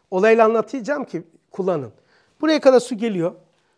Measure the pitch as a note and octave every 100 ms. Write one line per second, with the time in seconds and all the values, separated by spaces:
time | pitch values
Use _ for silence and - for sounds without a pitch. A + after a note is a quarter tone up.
0 | _ F#3 A3 A3+ A3 A3+ A3 C#4 G#3 C#4+
1 | - E3 - _ _ - F#3 E3 A#2 -
2 | _ _ _ _ D#4 D4+ C#4 B3+ B3 G#3+
3 | A3+ F#3+ E3+ A#3 _ _ _